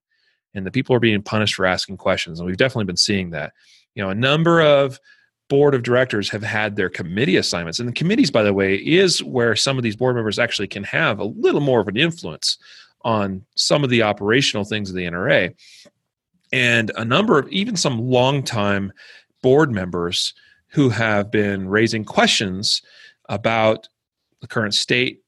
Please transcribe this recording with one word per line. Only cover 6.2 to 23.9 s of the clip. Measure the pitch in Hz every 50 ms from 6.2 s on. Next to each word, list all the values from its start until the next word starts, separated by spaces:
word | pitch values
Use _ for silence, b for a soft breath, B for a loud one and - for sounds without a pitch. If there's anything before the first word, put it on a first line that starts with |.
| 98 -
have | - 104 104
had | 107 110 107 107 107 104
their | 101 95 90
committee | - - 98 80 87 101 127 170 190
assignments, | 131 95 - - 87 87 85 80 -
and | 120
the | 120 120
committees, | - - 175 214 262 269 151
by | - 120 107
the | 104 98
way, | 98 98 95 98
is | 98 - - 151 180 196 180 156 - -
where | 143 135 127 117 117 107
some | - - 139 139
of | 131 120
these | 113 104
board | 110 123 127 123
members | 120 113 107 98 110
actually | 120 117 - - 104
can | 95 - 104 101
have | - - 147 165 143 110 101
a | 101
little | 107 - 214 254 370 285 165
more | 147 135 127 120
of | 98
an | 104 98 113
influence | 156 170 160 - - 87 78 - - - - B B B B B B B B B -
on | - 113 107 101 98 95 95 - _ _
some | - - - 170 151 143
of | 127
the | 123 117 110
operational | 104 101 - 101 104 113 135 139 - - 107 98
things | 101 110 107 104 92
of | 90
the | 92 90
N | 87 85
R | 87 95 135
A. | 160 127 95 87 - B B B B B B B _ _ _ _ _ _ _ _ _ _ _ _
And | - 127 123 120 117 117 113 104 -
a | - 110
number | 113 123 170 214 226 208 143
of, | - -
even | - 190 202 240 233
some | 170 - 151 127 110
longtime | 117 127 127 123 123 131 143 143 131 - - 113 104 101 101 98 98 98 B B B B B B B B B _ -
board | 127 131 143 160 143
members | 117 98 92 90 87 87 85 85 90 - - - b b b b b b b _
who | - 156 143 127
have | 110 110 117 110 107 101 101 107
been | - 107 104 101 101 98 95 92
raising | 98 107 113 110 117 110 104
questions | - - - 233 220 - - 117 95 92 95 104 - - - b b b b b b b b b -
about | 107 101 110 117 113 113 110 110 110 113 - -